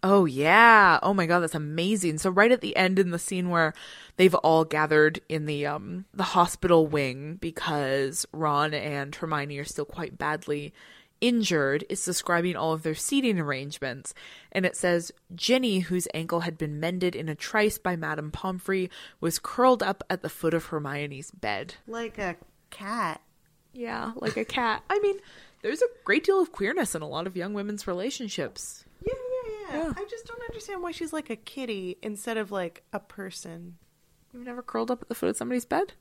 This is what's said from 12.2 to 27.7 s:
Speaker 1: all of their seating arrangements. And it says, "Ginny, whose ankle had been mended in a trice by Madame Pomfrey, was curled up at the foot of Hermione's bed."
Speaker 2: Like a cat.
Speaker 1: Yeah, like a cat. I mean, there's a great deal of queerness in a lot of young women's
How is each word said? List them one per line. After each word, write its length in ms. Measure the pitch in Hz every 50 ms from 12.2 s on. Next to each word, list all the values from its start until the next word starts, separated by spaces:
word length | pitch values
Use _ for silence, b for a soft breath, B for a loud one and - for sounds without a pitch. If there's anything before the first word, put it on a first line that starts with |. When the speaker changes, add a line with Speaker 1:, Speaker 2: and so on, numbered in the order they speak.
| - - 175 170 170 180 175
Speaker 1:
all 180 | 120 - 160 160
of 100 | 160 160
their 120 | 160 156
seating 440 | - - - 285 277 262 240 208 180
arrangements. 760 | 160 143 139 131 135 143 147 - 139 135 123 135 - - - B B B B B B B
And 140 | - 190 185
it 100 | 180 -
says, 360 | - - 180 175 175 170 - - _ _ _ 180
"Ginny, 460 | 170 - - 240 262 254 240 196 185
whose 280 | 180 160 180 180 175 - -
ankle 280 | 160 165 170 170 170
had 160 | 170 170 160 160
been 220 | 165 151 147 147
mended 360 | 160 170 180 185 185 180 180
in 120 | - 165 160
a 60 | 151
trice 420 | - - - - 220 214 208 208 -
by 180 | _ 185 180
Madame 360 | 165 160 151 151 151 151 151
Pomfrey, 580 | 160 - - 190 185 185 - - 190 190 185 180 B B B B B B
was 200 | - 165 160 -
curled 420 | _ - - - 240 254 254 220
up 220 | 208 190 196 _ - _
at 120 | 185 180
the 80 | - 165
foot 240 | - - - 165 165
of 120 | 165 156
Hermione's 680 | - 170 151 147 139 139 143 147 147 139 135 143 -
bed." 440 | - - - 107 104 98 123 175 - - _ -
Speaker 2:
Like 300 | 220 233 233 226 - -
a 160 | 208 180 170 - - _ _ _ _ _
cat. 520 | - - 196 196 220 240 208 170 156 - _ _ _ _ _ _ _ _ _ _ _
Speaker 1:
Yeah, 380 | 254 240 233 233 - - 220 226
like 220 | 240 - 220 214 226
a 80 | 220
cat. 380 | - - - 240 226 214 - - -
I 100 | 381 415
mean, 180 | 415 403 392 392 B B B B B B B B
there's 200 | - 214 269 320
a 60 | 494 480 480 - _
great 200 | - 196 - -
deal 160 | - 381 392
of 100 | 349 311
queerness 440 | - - 202 202 285 370 285 - -
in 60 | 165
a 60 | 151 151
lot 200 | 135 151 170 190
of 100 | 180 180
young 160 | 170 196 208
women's 340 | 202 202 208